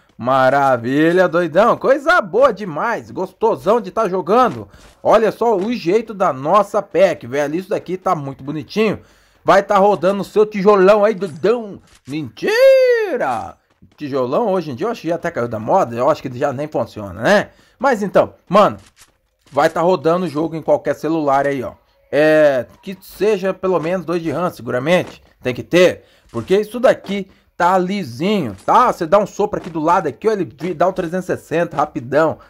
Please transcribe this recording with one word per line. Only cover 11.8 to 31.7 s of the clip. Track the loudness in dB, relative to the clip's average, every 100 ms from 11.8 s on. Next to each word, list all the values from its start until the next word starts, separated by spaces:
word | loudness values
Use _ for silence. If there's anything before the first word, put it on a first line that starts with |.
| _ _ -12
Mentira! | -10 -10 -6 -2 4 6 6 4 2 0 -4 -2 -4 -6 -16 _ _ _
Tijolão | -14 -6 -4 -2 -2 0
hoje | -2 -4
em |
dia | -6 -6
eu |
acho | -6
que | -6
já | -6
até | -6
caiu | -6 -6
da | -6
moda, | 0 0 0
eu | 0 0
acho | 0
que | -4 -4
já | -4
nem | -4 -6
funciona, | -6 -6 -8 -14 -4
né? | 0 0 0 _ _ -4
Mas | -2 -2
então, | 0 0 0 -4 -2
mano, | 2 2 0 -16 _ _ _ _ _ _
vai | 0 0
tá | 2
rodando | 0 2 0 0
o | -2
jogo | -4 -4 -4
em |
qualquer | -2 0 0
celular | -4 -4 -2 0 0 0
aí, | -4
ó. | -8 -12 _ _ -4
É, | 0 4 4 4 2 -4 _
que | -16 -16
seja | -14 -4 -2 0 -2
pelo | -4 -2 -2
menos | -2 -4 -4
dois | -4
de | -4
ram, | -4 -4
seguramente, | -6 -6 -4 0 0 -2 -10 _ _
tem | -8
que | -6
ter, | 0 4 4 2 _ _ _
porque | -10 -2 -2
isso | -2 0
daqui | 0 0 -2 -8 -8 _ _ -2
tá | 0 2
lisinho, | 0 -4 -6 -4 -2 -2 -4 -6 0
tá? | 2 2
Você | 0 0
dá | 0
um | 0
sopro | -4 -4 -4
aqui | -8
do | -4
lado, | 0 0 0
aqui, | -4 -2
ó, |
ele | -2
vi-, | -4 -8 -6
dá | -2 0
o |
trezentos | -2 -4 -4
e | -4
sessenta | -6 -4 -2 -2